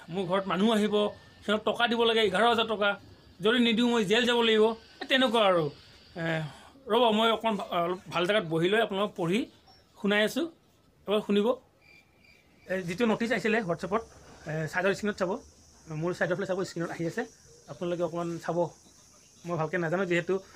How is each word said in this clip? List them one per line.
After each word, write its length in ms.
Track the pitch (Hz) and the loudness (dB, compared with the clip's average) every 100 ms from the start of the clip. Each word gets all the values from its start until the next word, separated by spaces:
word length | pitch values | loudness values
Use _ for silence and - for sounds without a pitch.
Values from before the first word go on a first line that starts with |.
| - | -8
মোৰ 120 | 175 180 | -6 0
ঘৰত 140 | 196 190 | -2 0
মানুহ 160 | 175 214 220 | 2 4 4
আহিব, 180 | 208 208 208 - - - | 2 2 0 -4 -18 -14
সিহঁতক 180 | - 214 214 | -2 0 0
টকা 160 | 208 233 | 0 0
দিব 100 | 233 233 | 2 2
লাগে, 140 | 226 214 | 4 2
এঘাৰ 160 | 180 233 | 4 4
হাজাৰ 140 | 226 220 | 2 0
টকা, 160 | 208 202 196 - - - - | 0 0 -2 -8 -20 -20 -4
যদি 140 | 185 247 233 | 0 4 4
নিদিওঁ 220 | 220 240 | 4 2
মই 100 | 233 185 | 2 2
জেল 120 | 220 247 | 2 2
যাব 100 | 240 233 | 2 4
লাগিব, 160 | 220 214 220 - - | 4 4 0 -10 -16
এ, 40 | - | -2
তেনেকুৱা 320 | 269 254 226 202 | 2 2 4 4
আৰু। 140 | 180 151 - - - - - | 4 0 -6 -20 -20 -18 -8
এ, 20 | 165 160 151 - - - - | -4 -4 -6 -12 -20 -20 0
ৰ'ব, 120 | 220 240 214 | 2 4 4
মই 100 | 226 220 | 2 2
অকণমান 180 | 226 202 | 0 -2
ভা-, 120 | 190 185 | -2 -2
অলপ 160 | 170 180 185 | -2 -4 -4
ভাল 100 | 170 180 | -2 2
জেগাত 160 | 208 170 | 0 0
বহি 160 | 160 170 | 0 2
লৈ 80 | 214 214 | 2 0
আপোনালোকক 260 | 190 202 - | 0 -4 -2
পঢ়ি 180 | 165 202 311 - _ - _ - | -2 -2 -2 -10 _ -20 _ -6
শুনাই 220 | 202 208 214 | 0 2 2
আছোঁ, 180 | 247 330 - _ _ _ _ - | 0 -6 -8 _ _ _ _ -4
এবাৰ 140 | 208 208 | -4 2
শুনিব। 200 | 202 208 269 - _ _ - _ _ _ _ _ _ - | 2 2 -2 -6 _ _ -20 _ _ _ _ _ _ -8
এ, 40 | 185 175 | -6 -6
যিটো 160 | 180 233 | -2 0
নটিচ 180 | 208 233 233 | 0 0 -2
আহিছিলে 220 | 220 214 190 | 0 0 -2
WhatsApp-ত, 340 | 165 180 214 - - - - - | -4 -2 -4 -6 -16 -20 -18 -8
এ, 20 | 156 156 | -6 -4
চাইডৰ 200 | 185 185 190 | 0 0 0
স্ক্ৰীণত 180 | 208 208 | -4 -4
চাব, 100 | 180 233 - - - - - 156 | -4 -6 -10 -20 -20 -20 -12 -6
মোৰ 100 | 170 175 | -4 -2
চাইডৰ 160 | 180 180 | -2 -2
ফালে 120 | 190 | -2
চাব, 80 | 185 180 | -4 -4
স্ক্ৰীণত 200 | - 170 | -6 -8
আহি 100 | - 165 | -6 -6
আছে, 120 | 185 247 - - - - | -6 -10 -12 -20 -20 -20
আপোনালোকে 300 | 143 175 175 175 | -10 -6 -4 -4
অকণমান 200 | 170 170 165 | -4 -6 -6
চাব। 140 | - 170 165 - - - - - - - 170 | -4 -2 -4 -6 -20 -20 -20 -20 -20 -18 -8
মই 100 | 170 | -4
ভালকৈ 180 | 156 185 | -2 -2
নাজানো 200 | 165 175 190 | -2 -2 0
যিহেতু, 240 | 175 170 190 185 | -2 0 -4 -4